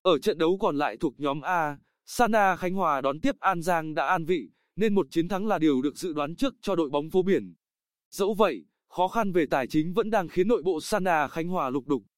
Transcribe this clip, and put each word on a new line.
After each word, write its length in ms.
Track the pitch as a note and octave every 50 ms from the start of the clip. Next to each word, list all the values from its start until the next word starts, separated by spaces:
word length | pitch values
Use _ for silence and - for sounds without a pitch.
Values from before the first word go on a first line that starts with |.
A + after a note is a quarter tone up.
Ở 180 | _ F#3 E3 C3+
trận 180 | - G#3+ -
đấu 200 | E3+ D#3+ E3 F#3
còn 200 | G3 A3 F#3+ D3+
lại 200 | C#3+ D3 B2 G#2
thuộc 220 | - E3 D3 A#2+ -
nhóm 220 | C#3+ C#3+ C#3 D3+
A, 360 | C3 E3+ F#3 E3+ D#3 D3 C#3+ - _ _ _ _ _
Sana 500 | - - - A#3+ A3+ A3+ A3 G3+ F#3+ F3+
Khánh 180 | D3 F3+ F3+ F#3
Hòa 280 | G3 F#3 D#3+ C#3+ C3+
đón 180 | C3 C3+ C#3 -
tiếp 160 | - C#4 - _
An 220 | - F#3+ F#3 F3
Giang 320 | D3+ F3+ F3 E3 D#3 D#3 D3+
đã 120 | E3 C#3+
an 200 | C#3+ F#3 E3+ D#3+
vị, 240 | D3 F#3 D#3 G#2+ - _ _ _ _ _
nên 200 | E3+ G#3 A3 G3+
một 120 | G3 D#3 C3+
chiến 160 | - E3 D#3+
thắng 200 | - G3+ F#3 G#3
là 120 | A3 G3 E3
điều 220 | D#3+ D#3 C#3 B2+
được 160 | B2+ D3 -
dự 160 | - E3 F3+ D3+
đoán 220 | D3+ C#3+ D3 E3+
trước 200 | - C4+ C4+ A3+ _
cho 140 | - G3+ F#3+
đội 140 | E3+ E3 C3
bóng 200 | C#3+ D3 D3+ D#3+
Phố 120 | - F#3
Biển. 320 | F3+ F#3+ F#3 C3+ G2+ F2+ E2+ _ _ _ _ _ _ _ _ _ _ _
Dẫu 220 | - - G3 G3 A3+
vậy, 320 | F#3 G#3+ F3+ C3 F2+ D2+ _ _ _ _ _
khó 180 | - - F3+
khăn 240 | F#3 - A3+ A3 G3
về 140 | E3+ F3 D3+
tài 220 | - E3 C#3+ B2+
chính 260 | - - D#3 D#3 F3 F3
vẫn 160 | A3 A3 G#3+
đang 180 | A3 G#3 F3
khiến 200 | D3+ - F3 F#3
nội 140 | G#3 B3 F3+ C#3+
bộ 180 | F#3 F3 D#3
Sana 460 | D3 - G#3+ G3+ F#3 F#3 E3+ D#3 C#3+
Khánh 200 | B2 - E3 E3
Hòa 220 | F3 F#3 F3+ D3 C3
lục 180 | B2+ C#3+ B2
đục. 160 | C#3 C#3+ A#2+ G2+ _ _